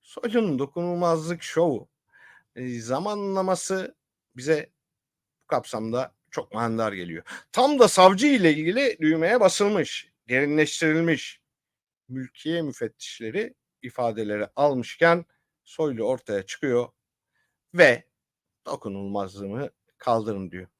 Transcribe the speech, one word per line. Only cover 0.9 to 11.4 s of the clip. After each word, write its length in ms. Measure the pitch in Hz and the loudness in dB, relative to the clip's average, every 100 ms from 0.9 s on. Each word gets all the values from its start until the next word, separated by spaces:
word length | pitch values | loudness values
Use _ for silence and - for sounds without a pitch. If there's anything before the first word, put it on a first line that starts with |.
| 175 170 165 160 170 | 0 0 0 -2 -8
şovu, 460 | - 160 170 120 - _ _ _ - - _ - | -4 0 2 0 -8 _ _ _ -20 -20 _ -12
eee, 240 | 127 120 | -10 -10
zamanlaması 1120 | 113 131 202 208 196 190 190 185 - 190 185 _ _ _ _ 127 | -4 -4 -4 -6 -4 -2 -2 -4 -4 -6 -6 _ _ _ _ -10
bize 340 | 135 151 - _ _ _ _ _ _ _ | -2 -2 -2 _ _ _ _ _ _ _
bu 40 | _ | _
kapsamda 680 | 135 - 110 110 120 131 _ _ | -4 -2 -8 -4 -4 -6 _ _
çok 220 | - - | -12 -8
manidar 400 | 110 117 113 110 | -4 -2 -2 -4
geliyor. 300 | 98 87 82 - - _ | -4 -10 -12 -14 -20 _
Tam 280 | - 262 285 | 0 2 6
da 80 | 220 | 6
savcı 400 | - 185 190 294 | 10 8 8 2
ile 240 | 262 170 | 6 4
ilgili 440 | 151 156 226 269 - | 4 0 0 -2 0
düğmeye 380 | 151 160 170 240 | 0 2 2 4
basılmış, 720 | 190 - 202 208 139 - - _ - | 4 4 0 0 -2 -8 -16 _ -2
derinleştirilmiş. 1120 | 127 143 151 151 - 160 160 165 143 - - | 0 2 2 0 0 0 2 0 -2 -6 -18